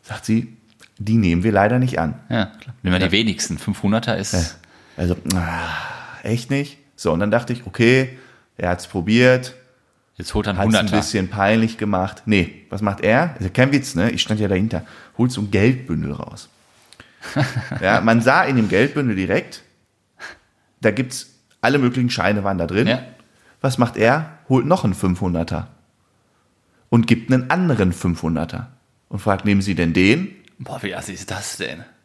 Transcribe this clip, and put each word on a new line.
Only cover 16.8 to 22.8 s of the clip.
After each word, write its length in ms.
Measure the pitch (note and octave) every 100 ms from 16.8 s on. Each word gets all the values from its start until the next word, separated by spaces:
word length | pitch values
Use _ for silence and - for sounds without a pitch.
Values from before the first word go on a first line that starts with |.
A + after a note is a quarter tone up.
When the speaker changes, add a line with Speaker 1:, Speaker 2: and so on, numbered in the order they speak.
| _ - - _ -
Speaker 2:
<laughs> 460 | - B2+ A#2+ - -
Speaker 1:
Ja, 180 | F#2 A2
man 220 | A2 A#2
sah 220 | A2+ D#3
in 120 | D#3+ C3
dem 120 | G#2
Geldbündel 440 | F#2 C#3 D3+ C3 F#2+
direkt, 460 | F#2 A#2+ - - _ _ _ _ _ _ - - _ _ _ _
da 100 | A2
gibt's, 440 | G2+ B2 - - _ _ _
alle 180 | A#2 C#3+
möglichen 300 | B2 B2+ B2
Scheine 340 | - F#2 G#2
waren 120 | G2 F#2
da 80 | E2
drin. 200 | F#2+